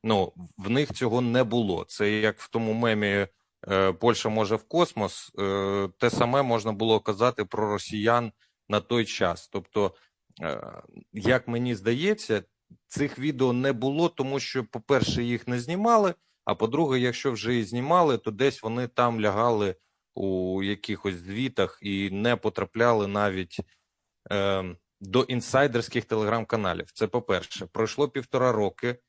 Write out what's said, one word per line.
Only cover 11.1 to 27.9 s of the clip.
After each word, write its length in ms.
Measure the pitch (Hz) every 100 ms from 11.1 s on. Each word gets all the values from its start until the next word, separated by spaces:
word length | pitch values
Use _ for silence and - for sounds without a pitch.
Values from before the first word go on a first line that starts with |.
як 360 | 107 104 127 120
мені 260 | 120 123
здається, 680 | 113 95 120 180 214 - 107 - _ _ - _
цих 300 | - 143 -
відео 340 | 139 131 131
не 200 | 123 135
було, 360 | 123 131 143 170
тому 320 | - 135 139
що, 240 | - 135
по-перше, 600 | 117 120 - 139 - -
їх 240 | 120 120 -
не 120 | 123
знімали, 540 | 120 175 220 226 196 170 _ _ -
А 80 |
по-друге, 440 | 101 110 135 160 131
якщо 340 | 123 120 139
вже 240 | 113 107 123
і 80 |
знімали, 540 | 104 120 135 175 165 120
то 120 | -
десь 320 | 101 139 131
вони 260 | 113 117 123
там 320 | - 123 113
лягали 540 | 107 101 120 113 101 90 _ _ _
у 480 | - 95 92 92 95
якихось 520 | 98 101 - 101 101
звітах 640 | 90 87 101 131 131 92 -
і 280 | 101 98 98
не 260 | 95 117 120
потрапляли 680 | - - 98 113 120 113 98
навіть, 540 | 101 104 95 90 - - _ _ _ _ _ -
ем, 460 | 101 98 98 92 87 _ _
до 220 | 95 110
інсайдерських 840 | 127 123 - 131 143 120 - 123 -
Telegram-каналів. 800 | 110 107 113 110 113 98 87 -
Це 120 | - 110
по-перше. 600 | 123 - 95 - - 92
Пройшло 420 | - 113